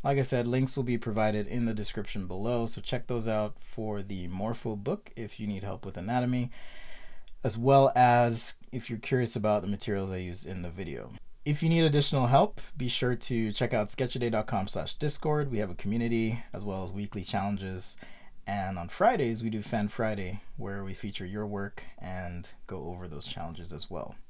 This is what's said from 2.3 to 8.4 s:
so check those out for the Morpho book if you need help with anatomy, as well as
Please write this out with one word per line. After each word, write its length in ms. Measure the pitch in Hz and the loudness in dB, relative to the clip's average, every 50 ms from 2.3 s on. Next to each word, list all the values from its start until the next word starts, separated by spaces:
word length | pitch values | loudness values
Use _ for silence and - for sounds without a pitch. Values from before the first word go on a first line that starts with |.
| 90 95 104 117 123 120 117 | -2 0 0 2 2 2 2
so 160 | 113 - - | 0 -2 -2
check 260 | 98 - - 123 - | -2 -2 -2 -2 0
those 220 | - 123 120 110 113 | 0 0 0 2 2
out 260 | 110 107 107 104 104 - | 2 2 2 0 -2 -6
for 400 | - - - - 110 107 104 104 | -8 -8 -6 -4 -2 -2 -2 -2
the 260 | 98 98 98 92 90 | -4 -4 -4 -4 -4
Morpho 480 | 87 92 95 101 113 117 104 - - 107 | -4 -2 -2 -2 -2 -2 -2 -4 -4 -4
book 380 | 101 101 131 190 202 - - - | -2 -2 -4 -4 -4 -6 -14 -10
if 240 | - 113 101 - - | -10 -10 -10 -8 -6
you 80 | 110 | -4
need 160 | 104 101 95 98 | -4 -4 -2 -4
help 220 | 101 98 92 - | -6 -6 -6 -6
with 100 | 101 - | -8 -6
anatomy, 560 | 87 87 104 120 127 123 123 127 123 123 127 - - - - - - - - - - - - - - - - - - | -6 -4 0 0 0 2 2 0 0 0 -2 -4 -6 -8 -6 -6 -6 -6 -6 -6 -6 -6 -6 -6 -6 -6 -8 -8 -2
as 160 | - 113 104 | -2 0 0
well 360 | 113 117 135 139 139 135 135 - | 2 6 8 10 10 10 8 8
as 600 | 127 127 123 120 120 120 120 117 113 | 8 8 8 8 8 6 6 4 0